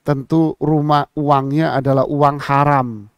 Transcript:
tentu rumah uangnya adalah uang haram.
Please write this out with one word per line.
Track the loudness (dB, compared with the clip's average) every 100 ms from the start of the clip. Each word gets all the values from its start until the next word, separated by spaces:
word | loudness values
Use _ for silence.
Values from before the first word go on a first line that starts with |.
tentu | -2 -4 -2 0 0 -2
rumah | -2 0 2 0 0
uangnya | -6 0 0 2 -2 0 -2
adalah | 0 0 0
uang | 2 0 0
haram. | -2 0 2 2 -2 -8 -16